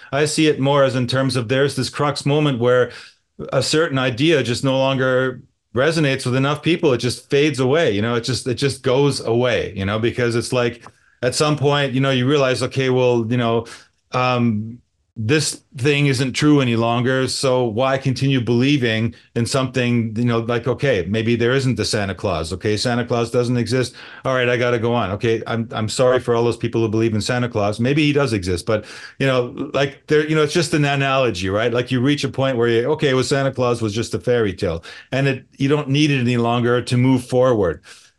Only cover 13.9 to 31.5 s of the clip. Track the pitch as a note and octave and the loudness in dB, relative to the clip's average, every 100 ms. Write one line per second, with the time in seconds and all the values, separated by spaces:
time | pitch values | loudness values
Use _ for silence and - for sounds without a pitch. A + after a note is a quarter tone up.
13.9 | _ _ B2+ B2+ B2 A#2+ G#2+ A2 B2 _ | _ _ -2 0 2 0 0 -4 -12 _
14.9 | _ _ - A2 D#3 D3+ - _ C3+ C3+ | _ _ -8 0 0 0 -8 _ -4 0
15.9 | C#3+ C#3+ B2 C3 - D3+ D3 B2+ A2+ A#2 | 2 2 2 -2 0 4 4 4 0 0
16.9 | A#2 A#2+ C3 B2+ - C3+ B2+ B2 G#2 C3 | 0 0 0 -2 -2 0 0 0 0 0
17.9 | C3+ C3+ B2 C#3 C3+ A2 A#2+ C3 D3 A#2+ | 0 -2 -2 0 0 0 2 2 2 0
18.9 | A2 A2+ - _ B2 A2+ C#3 C3 B2+ A#2+ | 0 -2 -6 _ -4 -2 0 -2 -2 0
19.9 | A#2+ A2+ A2 A#2+ A#2 A2+ A#2 A#2+ A#2 C#3 | 0 -2 -2 0 0 0 -2 -2 -2 0
20.9 | G#2+ E2+ A2 A2 A#2+ A#2 C3+ B2+ G#2+ G#2 | 0 0 -2 0 2 2 2 0 -2 -2
21.9 | A#2+ G2 F#2 G#2 E2 D#2+ F#2 G#2+ G#2 B2 | -2 -4 -4 -4 -4 -4 -4 -2 -2 0
22.9 | A#2+ A#2+ A#2+ A#2 B2 A#2+ B2 G#2 B2+ B2 | -2 -2 -2 0 0 0 0 0 0 -2
23.9 | - - - C3 B2+ B2 B2 B2 A#2+ A#2 | -6 -20 -8 -2 0 0 0 0 0 0
24.9 | A#2+ F#2+ G2 A#2 A2+ - A#2 A2+ A2+ A2 | 0 -2 -2 -2 -2 -2 -4 -4 -4 -4
25.9 | - B2+ B2+ B2 A#2 A#2+ A2+ A#2 A#2 A2+ | 2 2 2 2 0 0 0 -2 0 0
26.9 | A2 A2+ G#2+ G2+ B2 A#2+ A2 G2+ G#2 A#2+ | 0 0 0 -2 -2 -2 -2 -2 0 0
27.9 | D3 D3 C#3+ C3+ G#2+ F2+ F2+ - - - | 2 2 2 0 -2 -2 -4 0 -2 -4
28.9 | - - - C3+ B2+ B2 - C#3 C3 C#3+ | -18 -16 -4 0 0 -2 -6 -4 -2 -2
29.9 | - - D3+ D3+ D#3 D3+ F3 D#3+ D#3+ C#3+ | -4 0 0 2 2 2 0 0 0 2
30.9 | C#3+ C#3 C3+ B2+ F2+ F#2+ | 0 0 2 0 0 -2